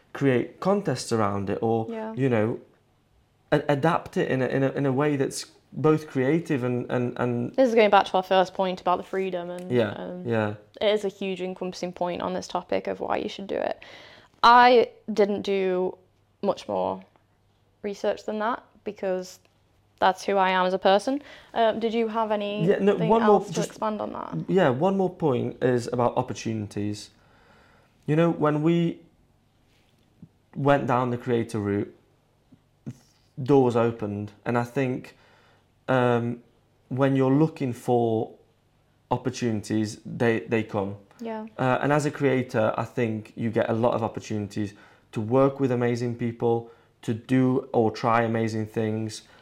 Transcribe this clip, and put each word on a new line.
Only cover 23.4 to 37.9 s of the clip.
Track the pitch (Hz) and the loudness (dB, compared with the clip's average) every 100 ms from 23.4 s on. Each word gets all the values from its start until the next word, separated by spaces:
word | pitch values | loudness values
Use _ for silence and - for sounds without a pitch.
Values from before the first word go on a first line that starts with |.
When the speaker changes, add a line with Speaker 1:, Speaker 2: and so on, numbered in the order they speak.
| 196 | 4
Speaker 2:
to | |
Speaker 1:
just | 165 - | -4 -4
Speaker 2:
expand | - 220 214 | -4 -6 -4
on | 208 | -8
that? | - - 165 - | -8 -8 -8 0
Speaker 1:
Yeah, | 180 160 | 4 4
one | 123 180 196 | 4 2 2
more | 185 | -2
point | 185 160 120 117 - | 0 0 0 -2 -2
is | 131 123 110 | 2 2 0
about | 123 120 - | 0 0 2
opportunities. | 120 110 117 110 104 - 104 104 - _ _ _ _ _ _ _ _ _ - | -4 -4 -6 -6 -6 -6 -6 -6 -12 _ _ _ _ _ _ _ _ _ -2
You | |
know, | 151 170 | 2 2
when | 165 147 151 | 2 0 2
we | 156 170 170 - - _ _ _ _ _ _ _ _ _ _ _ - _ _ | 2 2 0 -4 -14 _ _ _ _ _ _ _ _ _ _ _ -20 _ _
went | - 143 143 123 | -4 2 2 2
down | 123 127 | 0 0
the | 120 | -4
creator | - 117 113 113 | -2 -2 -2 -4
route, | 101 101 113 - _ _ _ _ _ _ _ _ - - _ _ _ - | -2 -2 -4 -10 _ _ _ _ _ _ _ _ -18 -18 _ _ _ -8
doors | 127 139 123 | 4 6 6
opened, | 117 117 117 104 101 104 - | 4 2 0 -6 -6 -8 -10
and | - 120 | -4 -2
I | |
think, | 120 - 131 127 - - _ _ _ _ _ _ - | -2 -2 -2 -4 -10 -20 _ _ _ _ _ _ -2
um, | 131 123 120 120 120 - _ _ _ - | 2 2 2 0 -6 -12 _ _ _ -8
when | 127 139 135 | 0 2 4
you're | 131 | 4
looking | 135 156 - 135 | 4 2 0 -6
for | 117 - | -6 0